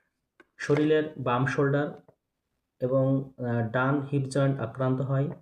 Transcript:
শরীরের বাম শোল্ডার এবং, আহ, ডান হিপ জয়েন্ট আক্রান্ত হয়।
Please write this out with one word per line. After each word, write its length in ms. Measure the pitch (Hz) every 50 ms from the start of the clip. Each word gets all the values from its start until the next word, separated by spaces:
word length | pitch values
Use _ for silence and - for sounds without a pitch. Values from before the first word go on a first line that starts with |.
| _ _ _ _ _ _ _ _ - _ _ -
শরীরের 440 | - - 147 147 151 151 156 151 151 151 - -
বাম 280 | 123 127 120 123 135
শোল্ডার 560 | 135 - - 143 139 143 143 151 - - - - - _ _ _ _ _ _ _ _ _ _ _ _ _ -
এবং, 520 | 127 127 135 135 131 135 135 135 135 - - -
আহ, 300 | 123 120 117 120 113 107
ডান 360 | 120 127 131 135 143 147 135 -
হিপ 140 | 143 139 131
জয়েন্ট 340 | 131 - 143 139 139 135 135
আক্রান্ত 400 | 117 113 - 131 131 131 131 131
হয়। 300 | 139 127 139 135 139 170 - -